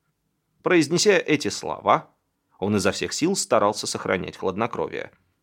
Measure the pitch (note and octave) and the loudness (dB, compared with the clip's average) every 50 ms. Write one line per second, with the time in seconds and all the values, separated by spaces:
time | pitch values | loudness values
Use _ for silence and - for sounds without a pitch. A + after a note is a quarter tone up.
0 | _ _ _ _ _ _ _ _ _ _ _ _ _ D#3+ F3+ F3 D3+ C3+ E3 F3 | _ _ _ _ _ _ _ _ _ _ _ _ _ 2 4 4 4 4 2 2
1 | - G#3 G3 E3+ - - D3+ C#3+ - G2+ - - - - D2+ - - G2 A#2 D#3 | 4 4 4 4 4 2 0 0 0 -2 -6 -6 -8 -8 -8 -4 2 2 2 2
2 | D3+ - _ _ _ _ _ _ _ _ _ _ F2+ G2+ G#2 G#2 F2+ G2+ F2+ - | 2 -4 _ _ _ _ _ _ _ _ _ _ -2 0 0 2 2 2 0 0
3 | D#2+ F2 - - C#3+ F3 G3 F#3 - - B2+ A2+ G2+ G2+ G#2+ - - A2+ - A2 | -4 -6 -4 -2 0 0 0 -2 -2 0 2 2 4 2 0 0 -4 -6 -6 -6
4 | - A2+ G#2 F#2 F2 D#2+ E2+ - - F#2+ F2+ F#2+ A#2 A#2+ - - D#2+ - - - | -2 -2 -2 -2 -2 -6 -10 -6 -6 -4 -4 -2 -4 -6 -4 -6 -6 -6 -6 -8
5 | - - - _ _ _ _ _ | -10 -12 -16 _ _ _ _ _